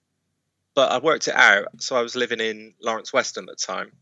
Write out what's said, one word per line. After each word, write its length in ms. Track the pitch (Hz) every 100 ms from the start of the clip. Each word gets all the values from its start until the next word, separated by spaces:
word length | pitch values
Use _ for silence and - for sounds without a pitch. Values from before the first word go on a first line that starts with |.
| _ _ _ _ _ _ _ 139
but 160 | 127
I 80 | 123
worked 280 | 156 143 -
it 60 |
out. 480 | - 117 101 - -
So 140 | - 131
I 60 |
was 120 | 117 127
living 240 | 117 113
in 360 | 113 107 110 _
Lawrence 300 | 117 110 -
Weston 360 | 131 - 107 92
at 80 | -
the 80 | -
time, 260 | 95 - _